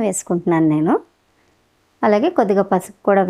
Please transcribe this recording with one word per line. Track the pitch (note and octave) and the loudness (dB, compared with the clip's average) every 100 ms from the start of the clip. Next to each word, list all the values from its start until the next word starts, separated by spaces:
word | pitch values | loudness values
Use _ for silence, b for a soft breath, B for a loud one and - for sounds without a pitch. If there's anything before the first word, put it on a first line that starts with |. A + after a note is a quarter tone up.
| G#3+ | -2
వేసుకుంటున్నాను | F#3+ - F3 E3+ E3 D#3+ | -4 -4 -4 0 2 2
నేను. | D3+ E3 E4+ - _ _ _ _ _ _ _ _ _ A3+ | 2 0 -2 -4 _ _ _ _ _ _ _ _ _ 0
అలాగే | G#3 D#4+ E4 | 0 0 0
కొద్దిగా | G#3 G3+ G3+ | 0 0 0
పసుపు | F#3 - - - | -2 -4 -6 0
కూడా | G3 | 0